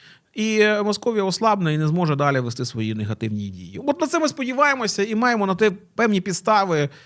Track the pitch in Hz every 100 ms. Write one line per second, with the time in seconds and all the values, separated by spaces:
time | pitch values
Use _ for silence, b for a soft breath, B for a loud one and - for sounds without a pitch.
0 | B B _ - 220 214 214 214 208 202
1 | - 220 190 180 226 214 170 151 156 165
2 | 170 139 143 139 120 117 120 120 110 107
3 | 104 107 110 104 101 92 87 95 285 277
4 | 311 339 311 - 254 254 285 269 214 -
5 | 208 220 247 233 196 185 214 185 - -
6 | 226 202 180 180 - 214 196 160 143 B